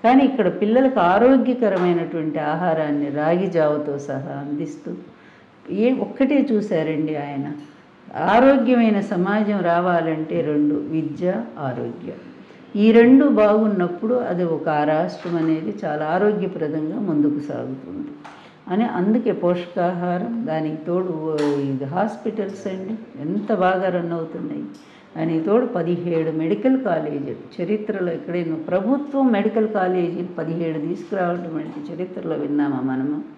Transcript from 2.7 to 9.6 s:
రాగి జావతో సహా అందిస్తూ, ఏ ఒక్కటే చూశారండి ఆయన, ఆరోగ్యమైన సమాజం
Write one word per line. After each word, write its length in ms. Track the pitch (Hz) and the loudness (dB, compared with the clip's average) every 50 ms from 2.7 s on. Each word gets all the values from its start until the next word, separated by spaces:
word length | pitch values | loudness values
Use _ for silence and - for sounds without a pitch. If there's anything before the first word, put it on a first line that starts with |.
| 160 160 156 147 147 147 143 143 | 0 0 0 0 0 -2 -2 -2
రాగి 380 | 135 147 151 160 170 180 196 | -2 -2 0 2 2 2 0
జావతో 520 | 180 170 165 156 151 151 147 - - 143 139 | 0 2 2 2 2 2 0 -2 -4 -6 -6
సహా 400 | - - 135 135 135 - 139 139 | -6 -6 -6 -6 -6 -8 -8 -8
అందిస్తూ, 540 | 143 147 147 147 165 - - - - - - - - - - - - - - - - _ - - - - | -6 -6 -6 -6 -6 -8 -8 -12 -12 -12 -12 -12 -14 -18 -20 -20 -20 -20 -20 -20 -20 _ -20 -20 -12 -6
ఏ 220 | - 196 220 247 | -2 2 2 2
ఒక్కటే 540 | 262 - - - - - 269 262 294 277 - - | 2 2 -2 -6 0 0 2 4 4 2 2 4
చూశారండి 640 | 226 208 190 - 190 160 156 156 156 147 160 156 151 | 2 0 0 0 0 0 0 0 -2 -2 -2 -2 -4
ఆయన, 360 | 147 143 143 143 139 143 147 147 147 - - - - - - - - - - - | -4 -6 -6 -6 -6 -6 -6 -8 -12 -14 -18 -20 -20 -20 -20 -20 -20 -20 -14 -6
ఆరోగ్యమైన 840 | - 151 185 202 233 254 269 277 254 233 226 254 240 233 220 208 196 | -2 0 4 4 6 8 6 6 6 4 4 4 4 4 4 4 2
సమాజం 600 | 196 - 208 175 180 190 208 214 214 208 208 196 | 0 -2 0 0 0 2 2 0 0 0 0 0